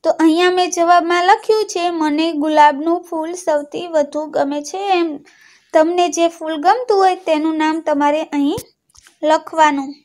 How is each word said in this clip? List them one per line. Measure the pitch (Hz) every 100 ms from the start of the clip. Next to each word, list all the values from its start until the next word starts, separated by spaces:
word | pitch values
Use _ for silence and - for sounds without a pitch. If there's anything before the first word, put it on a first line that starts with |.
તો | 320
અહીંયા | 339 320 320 359
મેં | 370 359
જવાબમાં | 349 339 349 339 349
લખ્યું | 359 440 440 440
છે, | 403 359 349
મને | 339 302 294 330
ગુલાબનું | 302 311 302 294 277 320 349
ફૂલ | 339 330 320
સૌથી | 349 - 302 294 320 349
વધુ | 320 294 294 302
ગમે | 302 277 294
છે. | 294 381
એમ | 403 359 339 285 - _ _ _ _
તમને | 330 320 359 349
જે | 339 339
ફૂલ | 330 311 311
ગમતું | 330 466 480 392
હોય | 381 370
તેનું | 370 302 320 311
નામ | 311 320
તમારે | 311 294 294 302
અહીં | 311 294 285 440 - _ _ _ _ _
લખવાનું. | 302 320 311 320 302 277 269 285